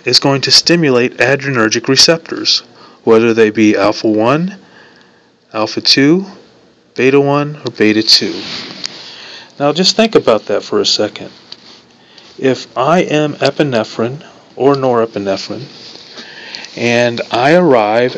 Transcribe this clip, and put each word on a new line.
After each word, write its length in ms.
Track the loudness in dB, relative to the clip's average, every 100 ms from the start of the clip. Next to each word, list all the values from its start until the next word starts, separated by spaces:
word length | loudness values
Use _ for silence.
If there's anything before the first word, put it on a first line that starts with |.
| -4
is 140 | 0
going 220 | 0 0
to 100 | 0
stimulate 680 | 0 2 2 2 2 0 0
adrenergic 680 | 0 0 -2 -2 0 0 0
receptors, 720 | 2 2 0 -4 -6 -4 -4 -6 -20 -20 -6 2
whether 280 | 4 4
they 160 | 4 2
be 260 | 4 2 2
alpha 320 | 0 0 -2
one, 480 | 0 0 0 -2 -8 -20 -20 -20 _ _ _ _ _ _
alpha 300 | -6 -4 -4
two, 420 | -2 2 4 2 -2 -16 -20 _ _ _ _
beta 260 | -2 2 4
one, 360 | 2 0 -2 -8 -12
or 60 |
beta 320 | 0 2 2
two. 360 | 0 0 -2 -8 -10 -12 -14 -14 -14 -16 -20 -20 -20 -20 -20 -4
Now 140 | -2
just 220 | 0 0 2
think 180 | 2
about 320 | 2 2 0 0
that 160 | -6
for 180 | -2 -2
a 60 | 0
second. 460 | -2 -4 -6 -18 -20 -20 -20 -20 -20 _ _ _ -20 -20 -2
If 300 | -2 -2 -6 -4
I 220 | 2 2
am 340 | 2 -2 -2
epinephrine 880 | -2 -2 0 0 0 -2 -4 -6 -6 -16 -20 -20 0
or 200 | 2 2
norepinephrine, 920 | 2 2 0 -4 -4 -4 -6 -12 -14 -18 -20 -20 -20 -20 -20 -20 -18 -18 -16 -6
and 420 | 0 2 0 -2 -4
I 240 | 0 2 4
arrive 600 | 4 4 4 2 0